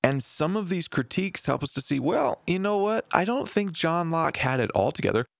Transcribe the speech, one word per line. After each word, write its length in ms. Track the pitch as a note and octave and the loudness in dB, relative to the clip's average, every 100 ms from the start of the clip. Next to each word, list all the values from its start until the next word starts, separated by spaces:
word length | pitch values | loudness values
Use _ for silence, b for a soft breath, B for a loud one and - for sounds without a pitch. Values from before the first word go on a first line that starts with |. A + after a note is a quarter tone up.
And 200 | C3 C#3 | 2 0
some 340 | - - D#3 G#3 | -6 -4 0 0
of 120 | F#3 | -2
these 200 | F#3 - | -4 -2
critiques 580 | - B2 - F#3+ - - | -4 -2 -2 -2 -4 -2
help 160 | - | -2
us 100 | C#3+ | -2
to 60 | - | -6
see, 200 | - C#3 | -2 0
well, 420 | C3 A#3+ C4+ - - | 2 2 0 -2 -2
you 120 | F#3 | -2
know 200 | G3+ G#3 | 0 0
what? 280 | G3+ A3 - | 2 0 0
I 120 | - | 0
don't 240 | F#3+ B3+ - | 0 -2 0
think 240 | G#3 G3+ | 0 -2
John 380 | E3 E3 E3+ E3 | -2 0 0 0
Locke 280 | E3 D#3 - | 0 0 0
had 220 | B2+ C3 | 0 2
it 100 | A2 | 2
all 200 | - G#2+ | 2 2
together. 320 | - F#2+ G#2+ B2 | 2 2 2 -2